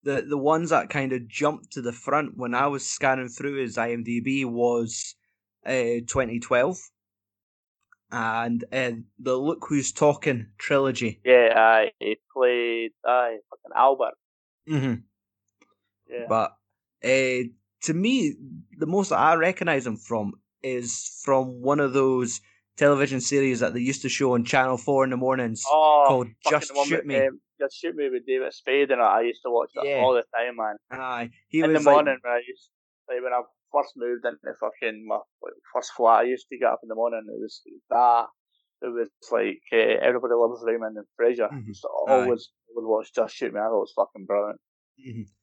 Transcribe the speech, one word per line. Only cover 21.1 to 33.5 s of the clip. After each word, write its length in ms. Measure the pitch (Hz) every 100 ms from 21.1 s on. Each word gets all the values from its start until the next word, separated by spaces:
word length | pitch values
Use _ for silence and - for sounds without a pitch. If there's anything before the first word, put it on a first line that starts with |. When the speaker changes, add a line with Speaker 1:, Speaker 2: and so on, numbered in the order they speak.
| - -
Speaker 1:
from 360 | 135 131 123
one 200 | 127 147
of 100 | 139
those 480 | 135 135 127 120 - _ _ _ -
television 420 | 143 143 139 131
series 400 | 123 143 135 120
that 140 | 120
they 80 | 120
used 220 | 123 139
to 60 | 131
show 260 | - 135 120
on 100 | 120
Channel 320 | 139 131 123
four 260 | - 139
in 60 | 135
the 80 | 131
mornings 460 | 127 131 120 110 -
Speaker 2:
Oh, 360 | 151 156 147 139
Speaker 1:
called 200 | 135 120 110 151
Speaker 2:
fucking 140 | 151
Speaker 1:
Just 120 | 156 139
Speaker 2:
one 100 | 143
Speaker 1:
Shoot 100 | 160
Speaker 2:
with, 60 | 147
Speaker 1:
Me. 200 | 135 135
Speaker 2:
um, 140 | - _ _
Just 160 | 139 -
Shoot 180 | 170
Me 160 | 156 139
with 160 | 127 120
David 280 | 131 131
Spade, 380 | - - 139 139
and 100 | 123
I 180 | 110 101
used 180 | 117 113
to 80 | 127
watch 200 | 117 - -
that 80 | 143
Speaker 1:
Yeah. 120 | 135
Speaker 2:
all 160 | 127
the 100 | 123 -
time, 220 | 120 120 120
man. 220 | 110 107 _
Speaker 1:
Aye, 380 | 123 131 123 117 _ _
he 100 | 156
Speaker 2:
In 140 | 160
the 60 | 156
Speaker 1:
was, 60 | 147
like 80 | 143
Speaker 2:
morning, 240 | 147 127
when 120 | 123
I 80 | 120 123
used, 220 | - _ _ _ _ -
like, 120 | 127
when 120 | 127
I 80 | 123 120